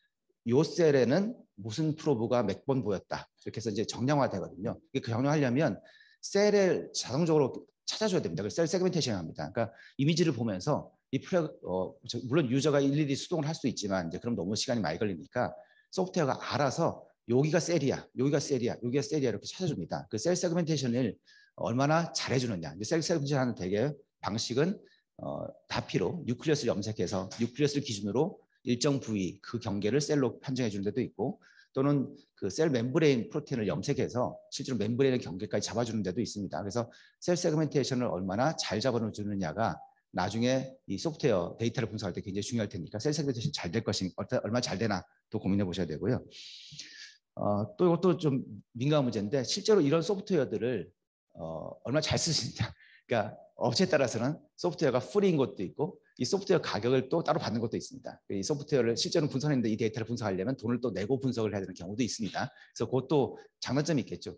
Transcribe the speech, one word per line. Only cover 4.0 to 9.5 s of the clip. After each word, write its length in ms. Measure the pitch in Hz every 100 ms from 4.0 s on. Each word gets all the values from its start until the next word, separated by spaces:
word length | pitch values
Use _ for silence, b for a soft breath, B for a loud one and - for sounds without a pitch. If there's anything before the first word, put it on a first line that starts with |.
| 127 147 120 98 80 - 110 90 _
이게 80 | 131
그 100 | 123
정량화하려면 680 | 113 139 156 131 123 151 92 B B B B
셀을 720 | - 196 208 202 190 110 -
자동적으로 720 | - - 131 165 156 131 - - _ -
찾아줘야 360 | - 214 180
됩니다. 220 | 185 165
그래서 120 | 202 -
셀 120 | 165
세그멘테이션을 520 | 190 185 160 131 98
합니다. 320 | 80 - 76